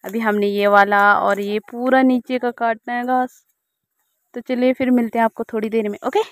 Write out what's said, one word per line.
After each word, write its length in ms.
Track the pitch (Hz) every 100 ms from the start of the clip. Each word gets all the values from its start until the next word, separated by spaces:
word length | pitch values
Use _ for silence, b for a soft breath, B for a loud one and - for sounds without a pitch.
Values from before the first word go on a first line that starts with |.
अभी 160 | 190 220
हमने 280 | 220 208 202
ये 200 | 202 202
वाला 320 | 202 202 202 202 202
और 200 | 196 202
ये 200 | 202 214 -
पूरा 300 | 240 254 262
नीचे 360 | 262 254 - 254
का 120 | 240
काटना 400 | 240 233 226 -
है 100 | 240 247
घास। 380 | 254 254 _ _ _ _ _ _ _ _ _ _
तो 80 | 240
चलिए 320 | - 247 254
फिर 160 | 254 254
मिलते 280 | 247 233 233
हैं 60 | 226
आपको 180 | -
थोड़ी 260 | 226 220 214
देर 180 | 226 208
में, 80 | 202
ओके। 220 | - 403 440